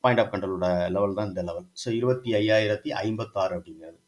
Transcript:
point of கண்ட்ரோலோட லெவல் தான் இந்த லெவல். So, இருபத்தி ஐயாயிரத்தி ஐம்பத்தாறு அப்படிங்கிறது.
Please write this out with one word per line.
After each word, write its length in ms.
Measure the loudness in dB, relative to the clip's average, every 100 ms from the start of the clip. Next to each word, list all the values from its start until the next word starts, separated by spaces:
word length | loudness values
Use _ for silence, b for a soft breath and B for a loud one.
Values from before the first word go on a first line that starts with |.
point 180 | 4 4
of 80 | 2
கண்ட்ரோலோட 400 | 0 -4 0 2 2 0
லெவல் 240 | 0 0
தான் 140 | 0 -4
இந்த 160 | -4
லெவல். 240 | -6 -8 -12
So, 200 | -10 -4
இருபத்தி 380 | 0 0 0 0
ஐயாயிரத்தி 580 | 2 4 4 4 0 -2 -4
ஐம்பத்தாறு 560 | -4 -4 -6 -2 -2 -2
அப்படிங்கிறது. 440 | -10 -18 -18 -20